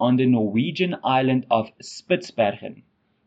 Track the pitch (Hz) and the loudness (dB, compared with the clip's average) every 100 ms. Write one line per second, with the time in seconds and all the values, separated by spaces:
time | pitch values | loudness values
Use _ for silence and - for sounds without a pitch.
0 | 120 127 131 120 107 107 156 175 180 - | 0 2 4 2 2 0 -2 -2 -4 -2
1 | - 131 131 127 - 113 110 _ - - | 0 0 2 0 0 -2 -2 _ -20 -20
2 | - 180 - - 101 98 - - _ _ | -4 -4 -4 -2 -2 -2 -14 -18 _ _
3 | _ _ | _ _